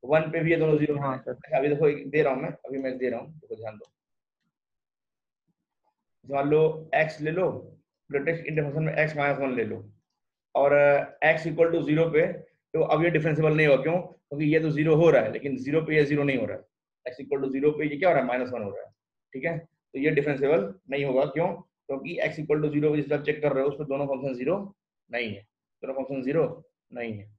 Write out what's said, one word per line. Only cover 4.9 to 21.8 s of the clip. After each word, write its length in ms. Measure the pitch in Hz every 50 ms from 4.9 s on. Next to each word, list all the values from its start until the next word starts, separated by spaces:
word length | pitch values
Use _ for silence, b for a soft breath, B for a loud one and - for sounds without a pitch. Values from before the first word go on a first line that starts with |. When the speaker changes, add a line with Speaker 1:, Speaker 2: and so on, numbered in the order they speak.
| _ _ _ _ _ _ _ _ _ _ _ _ _ _ _ _ _ _ _ _ _ _ _ _ _ _ _
Speaker 1:
जैसे 100 | - 139
मान 140 | 139 143 143
लो 420 | 151 156 160 156 156 - - - -
x 240 | 147 160 156 - -
ले 100 | 151 156
लो, 200 | 160 180 190 160 127 - - - - _ _ _ _ _ _ _
ब्रैकेट 360 | 143 143 139 160 165 165 160
इंटरफंक्शन 360 | - 156 156 147 143 135 156 160
में 120 | 156 151 147 156
x 100 | 151 156
minus 220 | 147 143 143 139 131
one 160 | 139 135 127
ले 80 | 120 110
लो 200 | 107 107 107 107 - - _ _ _ _ _ _ _ _ _ _ _ _
और, 180 | 127 139 143 143
अ, 460 | 143 143 143 143 139 - - - _ -
x 200 | 156 160 156 -
equal 260 | 165 156 170 165 165 165
to 100 | 170 147
zero 220 | 139 151 156 165 156 147
पे, 140 | 151 170 190 185 - b b b b b _ _
तो 80 | 160 151
अब 180 | - 170 151 165
ये 60 | 175
defensible 460 | 165 156 151 165 151 147 160 156 156
नहीं 100 | 151 156
होगा। 160 | 151 - 170 -
क्यों? 180 | 156 165 185
क्योंकि 440 | 175 - - _ _ _ - 143 156
ये 160 | 147 151 160
तो 100 | 156 160
ज़ीरो 240 | 139 143 147 160 156
हो 140 | 147 170 170
रहा 120 | 147 127 110
है, 100 | 110 -
लेकिन 240 | 110 127 143 135
ज़ीरो 240 | 120 127 135 147 160 160
पे 140 | 151 156
ये 80 | 156 147
ज़ीरो 180 | 139 147 147 143
नहीं 160 | 143 135 123
हो 80 | 110
रहा 100 | 98 98
है। 80 | - - _ _ _ _ _ _ _ _
x 140 | 127 123 - 139
equal 200 | 139 143 139 135
to 60 | 131 131
zero 180 | 135 139 151 151 147
पे 100 | 151 147
ये 80 | 143
क्या 120 | 139 185 180
हो 60 | 165
रहा 80 | 143 127
है? 60 | 123
माइनस 220 | 120 127 127 127 123
वन 100 | 117 107
हो 80 | 101
रहा 140 | 101 104 104
है, 60 | - _ _ _ _ _ _ _ _ _
ठीक 120 | 131 131
है, 140 | 165 170 156
तो 400 | 160 _ _ _ _ _ _ 139
ये 120 | 135 156
defensible 640 | 156 143 143 151 143 135 139 135 151 175 196 196 - - _ -
नहीं 140 | 135 143 139
होगा। 200 | 139 127 131 143
क्यों? 240 | 151 - 151 165 190 196 - - _ _ _